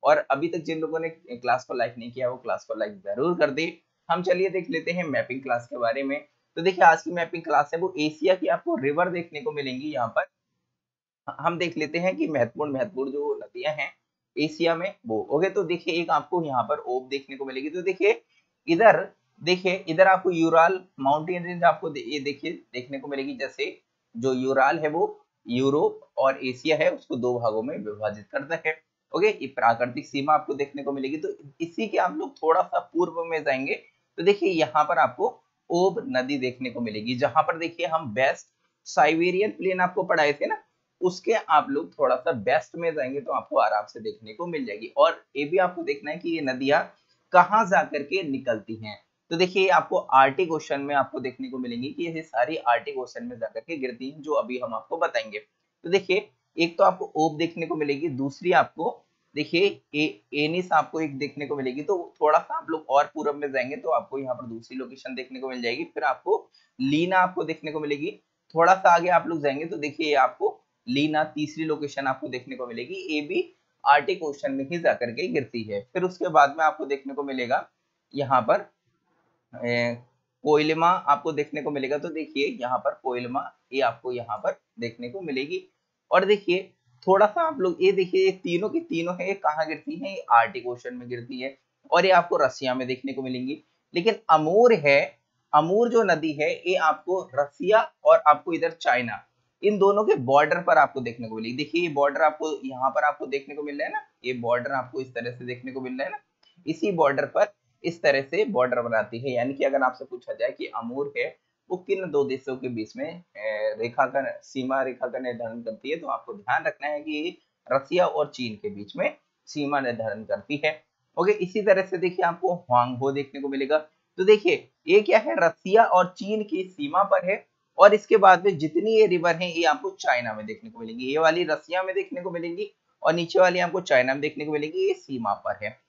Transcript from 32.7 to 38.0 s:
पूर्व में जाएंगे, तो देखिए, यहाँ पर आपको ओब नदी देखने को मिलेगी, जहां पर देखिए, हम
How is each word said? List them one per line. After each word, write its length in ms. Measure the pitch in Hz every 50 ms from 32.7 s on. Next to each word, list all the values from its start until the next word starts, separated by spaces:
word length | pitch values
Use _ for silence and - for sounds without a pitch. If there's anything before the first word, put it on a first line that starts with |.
| - 175
पूर्व 440 | 175 - _ 165 180 175 160 165 165
में 200 | 170 165 156 147
जाएंगे, 320 | 147 135 131 135 143 - - - _ _ _ _ _ _ -
तो 60 | 165
देखिए, 260 | 185 202 202 339 196
यहाँ 340 | 185 160 151 - - 151 151
पर 140 | 151 175 165
आपको 320 | 151 123 - - - - - - _ _ _ _ _ _
ओब 340 | 160 170 180 196 180 165 - 139
नदी 300 | 127 127 127 131 143 139
देखने 320 | 127 127 123 - 127 127
को 120 | 113 123
मिलेगी, 340 | 120 113 104 107 107 117 127
जहां 280 | 120 135 135 - 156 151
पर 140 | 170 175 160
देखिए, 280 | 165 165 165 - 170
हम 280 | 175 160 160